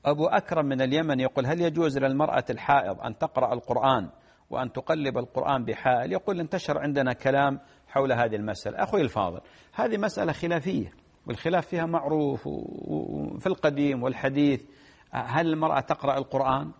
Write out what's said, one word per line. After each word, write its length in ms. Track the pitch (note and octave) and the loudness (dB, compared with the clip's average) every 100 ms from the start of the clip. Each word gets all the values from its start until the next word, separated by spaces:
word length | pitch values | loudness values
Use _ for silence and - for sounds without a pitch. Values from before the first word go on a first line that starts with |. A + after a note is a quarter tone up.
| C#3+ | 0
أبو 200 | D3 D#3+ | 2 2
أكرم 400 | G#3+ - E3 C#3+ | 2 2 0 0
من 160 | C3 | 0
اليمن 380 | C3 D3 D#3+ C3 | 2 2 2 0
يقول: 260 | C3 - B2+ | 2 0 0
"هل 140 | E3+ | 2
يجوز 380 | E3+ D#3 D#3+ C3+ | 0 2 0 2
للمرأة 460 | C3+ C3+ D3+ - - | 0 2 2 2 0
الحائض 500 | A#2 - C#3 F#2+ F#3+ | -4 4 4 2 -4
أن 180 | A#2+ G#2+ | -8 -4
تقرأ 340 | D3 - A#2+ | -2 0 0
القرآن 580 | A#2+ - B2 C3+ B2+ E2+ - _ _ _ | 0 -2 2 4 2 0 -14 _ _ _
وأن 220 | B2+ B2+ | -6 -6
تقلب 460 | - - D#3+ C#3 B2+ | -8 -4 -2 0 -2
القرآن 460 | A#2 C3 C#3 C3+ | -4 -4 0 0
بحائل؟" 480 | A2+ G#2+ C3 B2 C3+ | -2 0 2 2 0
يقول: 280 | F#3 - F#3 | -4 -2 -4
"انتشر 380 | D#3+ F#3 - D3 | -2 -4 -2 -2
عندنا 340 | D3 C#3+ B2+ | 0 0 0
كلام 480 | B2 C3+ C#3 C#3 C3+ - - _ | 0 2 4 2 0 -10 -20 _
حول 240 | C3+ C3+ | 0 2
هذه 240 | A#2+ A#2+ G#2+ | 2 2 0
المسألة." 460 | G#2+ F#2+ G#2 - | -4 -6 -6 -4
أخوي 180 | G2+ G3+ | 0 2
الفاضل، 400 | C3+ G#2+ F#2 E2+ - - - | 0 0 -2 -4 -16 -20 -14
هذه 220 | - A#3 G#3+ | -4 -2 0
مسألة 360 | G#3 - F3 | -2 -2 -2
خلافية، 600 | D3 E3+ E3+ D3+ C3 F#2 - _ _ - | -2 -2 -2 -2 -4 -4 -12 _ _ -10
والخلاف 400 | A#2 E3 F3+ - | -4 0 0 0
فيها 200 | F3 E3 | -4 -2
معروف 600 | E3 C#3+ D#3 C#3+ C3+ C#3+ | -2 0 0 0 -2 -6
و-، 40 | |
و-، 880 | - - - - D3+ - D3 - - | -8 -8 -10 -6 -4 -4 -6 -6 -4
في 80 | F#3 | -2
القديم 560 | - D#3 C#3+ C#3+ C3 | 2 0 2 0 2
والحديث. 600 | B2+ B2 C#3 C#3 D3 C3 - - - - _ | -2 -2 -2 4 2 2 -4 -20 -20 -20 _
هل 340 | B2 A#2+ C#3 E3 | -8 -2 0 0
المرأة 340 | D#3 D#3+ C#3+ | 0 2 0
تقرأ 380 | - D3+ C#3+ C3+ | 0 -2 0 0
القرآن؟ 540 | C3+ C3+ C3 C3+ D3+ | -2 0 2 0 -2